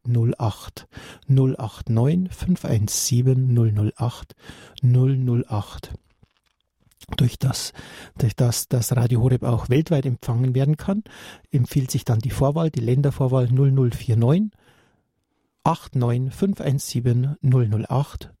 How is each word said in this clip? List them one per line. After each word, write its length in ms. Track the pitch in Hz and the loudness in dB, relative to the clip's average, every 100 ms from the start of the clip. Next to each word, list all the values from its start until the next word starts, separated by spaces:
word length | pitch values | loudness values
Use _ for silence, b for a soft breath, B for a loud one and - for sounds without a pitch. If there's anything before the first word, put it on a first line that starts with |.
null 300 | 123 120 117 - | -2 0 0 0
acht, 520 | 117 - - - - B B B - | -4 -4 -12 -18 -20 B B B 0
null 280 | 135 131 - | 2 2 0
acht 320 | 113 - - | -8 -10 -4
neun 400 | 113 127 175 185 | 0 2 0 -2
fünf 360 | - - 180 - | -4 -2 -2 0
eins 400 | 110 101 - - | -2 0 -2 0
sieben 480 | 123 123 131 131 | 2 2 2 2
null 180 | 120 113 | 2 2
null 200 | 107 107 - | 2 0 -2
acht, 380 | 107 - - - B B B B | -6 -6 -14 -20 B B B B
null 340 | 123 123 131 135 | 2 4 2 2
null 300 | 127 120 - | 0 -2 -2
acht. 460 | 107 - - - - _ _ _ _ _ _ _ _ _ _ - - | -4 -6 -12 -16 -18 _ _ _ _ _ _ _ _ _ _ -12 -2
Durch 220 | 120 - | 0 0
das, 340 | 131 - - B B B B - | -2 -2 -6 B B B B -2
durch 180 | 117 - | -2 2
das, 320 | 120 117 - | 0 0 -2
das 260 | 127 - | -2 0
Radio 280 | 123 117 120 | 0 2 2
Horeb 200 | 123 127 | 2 2
auch 280 | 123 117 - | 0 -2 2
weltweit 340 | 131 160 156 | 0 2 0
empfangen 500 | 135 120 - 120 131 | 0 -4 -2 0 0
werden 220 | 127 139 156 | 2 0 0
kann, 280 | - 202 - B B B B | -2 -4 -4 B B B B
empfiehlt 400 | 147 120 147 127 | -2 0 0 -2
sich 140 | - | -4
dann 140 | - 110 | -2 -2
die 120 | 123 | -2
Vorwahl, 400 | - 139 147 165 | 0 0 2 -2
die 100 | 147 | -2
Ländervorwahl 680 | 117 127 143 - 131 131 123 | 0 2 0 0 0 2 2
null 240 | 127 139 | 2 4
null 220 | 135 123 | 4 2
vier 240 | - - 113 | 0 0 2
neun 340 | 117 165 214 b b b b b b _ _ _ _ _ | 4 2 0 b b b b b b _ _ _ _ _
acht 320 | - 165 - 131 | -4 -4 -4 -2
neun 340 | 120 120 131 | 0 0 -4
fünf 300 | - 202 196 | -2 -2 -2
eins 280 | - 139 - | -2 -2 -4
sieben 480 | 127 123 120 131 151 | -2 0 0 0 -2
null 280 | 143 127 117 | 2 2 2
null 180 | 104 107 | 0 -2
acht, 440 | 127 143 - - - | -2 -2 -8 -16 -4